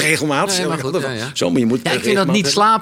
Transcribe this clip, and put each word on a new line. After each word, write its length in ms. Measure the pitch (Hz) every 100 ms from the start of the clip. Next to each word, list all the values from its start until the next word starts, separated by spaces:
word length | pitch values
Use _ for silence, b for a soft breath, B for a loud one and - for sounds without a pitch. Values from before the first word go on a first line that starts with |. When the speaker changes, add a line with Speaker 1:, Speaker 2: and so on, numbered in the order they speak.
Speaker 1:
<laughs> 40 | 151
regelmaat. 380 | 160 151 143 196
Speaker 2:
Nee, 100 | 185
Speaker 1:
Zeg 100 | 185
Speaker 2:
maar 100 | 160
Speaker 1:
ik 60 |
Speaker 2:
goed, 100 | 131
Speaker 1:
altijd. 240 | 175 139 113
Speaker 2:
ja, 60 |
ja. 60 | 127
Speaker 1:
Zo, 160 | - 90
maar 100 | 135
je 60 | 113
moet 140 | 123
Speaker 2:
Ja, 80 | -
ik 60 | 127
Speaker 1:
eh, 60 |
Speaker 2:
vind 140 | 226 196
dat 80 |
Speaker 1:
regelmaat 100 | 185 202
Speaker 2:
niet 80 | 143
Speaker 1:
hebben. 80 | 202 214 220